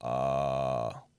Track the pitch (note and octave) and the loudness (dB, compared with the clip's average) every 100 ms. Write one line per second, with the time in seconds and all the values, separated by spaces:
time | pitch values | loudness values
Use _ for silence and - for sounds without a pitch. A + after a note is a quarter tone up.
0 | A#1+ B1+ C2+ C2+ C#2 C2+ C2 B1+ A1 - | -4 0 2 2 2 0 0 0 -2 -6
1 | - | -14